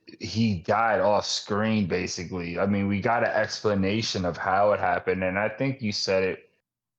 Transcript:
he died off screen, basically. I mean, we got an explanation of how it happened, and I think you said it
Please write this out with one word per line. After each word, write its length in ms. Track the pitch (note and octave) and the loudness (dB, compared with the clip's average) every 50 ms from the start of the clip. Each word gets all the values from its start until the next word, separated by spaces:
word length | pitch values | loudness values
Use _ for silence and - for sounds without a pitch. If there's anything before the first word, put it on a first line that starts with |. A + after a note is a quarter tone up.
| _ - - - | _ -20 -16 -12
he 400 | - - F#2 A2 A#2 A2 G2+ E2 | -10 -6 0 2 2 2 2 0
died 400 | - - G#2 G#2+ A2+ A2+ G#2 F#2 | 0 0 2 2 2 2 2 4
off 260 | F#2 G#2 G#2 F#2+ F2+ | 4 4 4 2 0
screen, 600 | - - - - - G#2 G2+ A2 A2 A2 G#2+ G2+ | -2 -4 -6 -4 -2 -2 0 0 2 2 2 2
basically. 760 | E2 F#2+ F2+ F2+ F2+ - - F2 E2+ F#2 F2+ E2+ E2+ E2+ E2+ | 2 0 -2 -2 -4 -6 -8 -8 -6 -6 -6 -6 -6 -2 0
I 60 | G2 | 0
mean, 200 | G2+ G2+ G2+ G2 | 2 2 2 2
we 140 | G2 G2+ G2 | 0 0 0
got 240 | F#2+ A2+ A#2 A#2+ A2+ | 0 0 2 2 0
an 80 | G2+ | 0
explanation 920 | - G#2+ G#2+ G#2 - - - G#2+ G2+ G2 F#2+ F#2+ G#2 A2+ A2 - - G#2 F2+ | 2 0 0 -2 -4 -2 0 0 2 2 2 0 0 0 -2 -2 -2 -2 -2
of 120 | F2 D#2+ | -2 -2
how 340 | - - F#2+ F#2 G2 G#2 G#2 | -2 -2 0 2 4 4 4
it 60 | G2+ F#2 | 2 2
happened, 460 | F#2+ F2+ F2 F2+ - F#2+ F#2 F#2 F#2 | 0 0 0 0 0 -2 -2 0 0
and 120 | F#2 F#2 | 0 0
I 120 | G2+ G#2+ G#2+ | 0 -2 -2
think 340 | - - C3+ C3+ C3 - | -2 -2 -2 -2 -2 -2
you 80 | A2 G#2 | -4 -4
said 320 | G2 - - G2+ F#2+ F#2+ | -4 -2 0 2 2 2
it 280 | F#2+ F#2 - - - _ _ _ _ _ _ _ _ _ _ | 2 0 -2 -6 -10 _ _ _ _ _ _ _ _ _ _